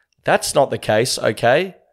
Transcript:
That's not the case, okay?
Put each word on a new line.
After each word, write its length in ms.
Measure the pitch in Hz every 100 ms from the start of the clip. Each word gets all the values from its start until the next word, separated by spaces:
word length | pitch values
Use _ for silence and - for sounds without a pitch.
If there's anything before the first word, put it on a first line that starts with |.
| _ _
That's 300 | - 196 -
not 160 | 151 139
the 80 | 110
case, 400 | - 107 131 -
okay? 580 | 120 107 117 147 190 - _